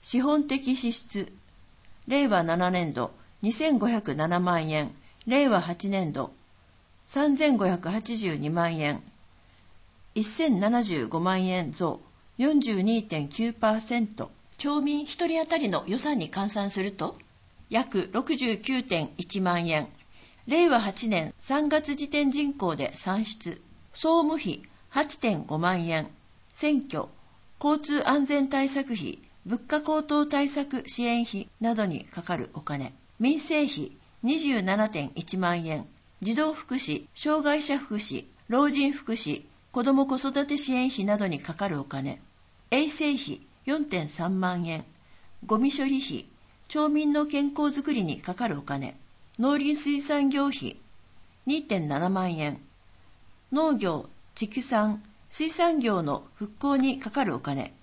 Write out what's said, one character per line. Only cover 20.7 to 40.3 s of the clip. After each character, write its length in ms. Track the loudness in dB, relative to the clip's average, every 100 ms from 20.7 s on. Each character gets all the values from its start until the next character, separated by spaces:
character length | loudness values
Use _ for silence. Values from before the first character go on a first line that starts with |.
| 4
八 280 | 2 -2 -2
年 260 | 0 -2 -8
三 300 | -2 0 4
月 260 | 2 0 -6
時 140 | -2
点 220 | 0 2
人 220 | 2 0
口 220 | 0 -2 0
で 200 | -4 -4
算 300 | -2 -2 -2
出。 360 | -6 -10 -12 -14 -20 -20
総 300 | -2 4 6
務 120 | 4 0
費 280 | -4 -6 -10 -20 -6
八 300 | -2 -2 -2
点 260 | -2 -2 -2
五 120 | 0
万 260 | 2 2 0
円。 200 | -2 -2 -12 -20 -20 -20
選 340 | -4 0 0 0
挙、 160 | -6 -6 -12 -20 -20 -20 -4
交 160 | 0 0
通 300 | 0 0 2
安 160 | 2 2
全 240 | 2 2
対 180 | 2 0
策 260 | -2 -4
費、 260 | -4 -6 -8 -16 -18 -6
物 160 | -6 0
価 140 | -2
高 220 | 2 0
騰 220 | 2 2 2
対 240 | 2 0
策 400 | 0 -2 -4 -6
支 140 | -4
援 200 | 0 0
費 240 | 0 -6 -10 -4
な 140 | -2 0
ど 100 | 0
に 200 | -2 -8
か 160 | -12
か 140 | -4 -4
る 140 | -4
お 80 | -10
金。 320 | -8 -6 -8 -12 -20 _
民 200 | 0 0
生 260 | 0 0 0
費 260 | -2 -8 -12 -20 -6
二 160 | -2 0
十 220 | 2 0
七 280 | 2 2 2
点 220 | 0 -6 -8
一 220 | -6 0
万 280 | 0 0 -2
円。 200 | -6 -8 -18 _ -8
児 140 | -2 0
童 180 | 0
福 220 | -2 -6 -4
祉、 300 | -2 -4 -6
障 300 | -6 0 0
害 180 | 2 0
者 160 | 0 -4
福 200 | -2 -6
祉、 280 | -4 -8 -10 -20 -2
老 240 | 2 4
人 200 | 4 0
福 220 | 0 -4
祉、 300 | -4 -2 -6 -8 -20 _
子 120 | -2
ど 100 | 4
も 140 | 4 4
子 80 | 0
育 320 | 0